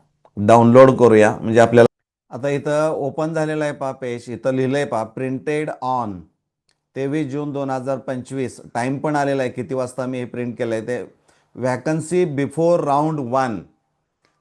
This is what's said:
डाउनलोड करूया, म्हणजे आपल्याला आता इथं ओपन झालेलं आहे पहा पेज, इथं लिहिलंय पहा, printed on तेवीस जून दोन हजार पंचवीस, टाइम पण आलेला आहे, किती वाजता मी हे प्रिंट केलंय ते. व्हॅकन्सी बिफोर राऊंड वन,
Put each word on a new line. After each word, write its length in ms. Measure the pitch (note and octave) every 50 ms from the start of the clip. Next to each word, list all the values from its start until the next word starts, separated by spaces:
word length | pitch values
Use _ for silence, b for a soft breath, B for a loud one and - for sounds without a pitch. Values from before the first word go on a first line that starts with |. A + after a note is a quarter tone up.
| _ _ _ _ _ _ _
डाउनलोड 540 | G2+ G2+ G#2+ A2+ A#2+ A#2 A#2 A#2 B2+ C3+ C3
करूया, 460 | B2 G2+ B2 A#2 A2 A2 G#2 G#2+ A#2+ -
म्हणजे 200 | - A2 A2 A#2
आपल्याला 260 | A#2 A#2 A#2 A#2+ A2+ - - _ _ _ _ _ _ _
आता 180 | - B2 B2+ C#3+
इथं 420 | C#3+ C#3+ C#3+ D3+ D3 D3+ D#3 D#3+
ओपन 440 | D3+ G2+ C#3 C3+ C3 E3 D#3 D#3+ E3
झालेलं 300 | D#3+ D#3 D3+ D#3 D3+ D3+
आहे 80 | D3 C#3+
पहा 200 | C#3+ C#3 C3 C3
पेज, 300 | - C3+ B2 A#2+ A#2+ A#2 B2+
इथं 260 | A#2 G#2+ - C3+ C3
लिहिलंय 300 | C3 C3 B2+ C3+ C#3+ C#3+
पहा, 200 | - A#2+ A2 A2 G#2+ -
printed 520 | B2 C3 C3 C3 C3 - D3+ D3+ D3+ D#3 D3+
on 420 | - - B2 B2+ B2+ B2+ A#2 G#2 G2 F2 D#2+ _ _ _ _ _ _ _ _ _ _ _ _ _ _
तेवीस 360 | C3 C3+ C#3 C#3+ D#3 D3+ C3 C3
जून 200 | D3 D3 D3 C3+
दोन 180 | C#3 C#3 C#3
हजार 280 | C3 C3 B2 C3+ C3+ B2+
पंचवीस, 640 | G#2+ - C3 B2+ B2 - C3+ C3+ C3 A2+ - - - - _
टाइम 240 | A#2+ A#2+ C3 C#3 C3+
पण 180 | - D#3 D3+
आलेला 260 | C#3+ C#3+ C#3 C#3 C3+ C3
आहे, 80 | B2
किती 240 | A2+ B2+ A#2+ - C3
वाजता 320 | C3 B2+ B2 - - B2+
मी 120 | B2+ C3 B2+
हे 60 | B2
प्रिंट 340 | A#2 - A#2+ A#2+ A#2+ A2 G#2+
केलंय 220 | B2 A2+ A2+ A2
ते. 300 | G#2+ A#2+ B2 A2+ F#2 - _ _ _ _ _ _ _ _ _
व्हॅकन्सी 680 | - A#2+ B2+ B2+ B2 - D#3 D#3 D#3+ D3+ - E3+ F3+ F3+
बिफोर 560 | E3 C#3+ C3+ C#3 B2+ - D#3+ E3 E3+ F3 D#3
राऊंड 400 | D3+ C#3+ C#3 C#3+ D3+ D#3+ D#3+ D3
वन, 380 | C3 A#2 B2 C3+ C3 B2 A2 F2 - - _ _ _ _ _ _ _ _ _ _ _ _ _ _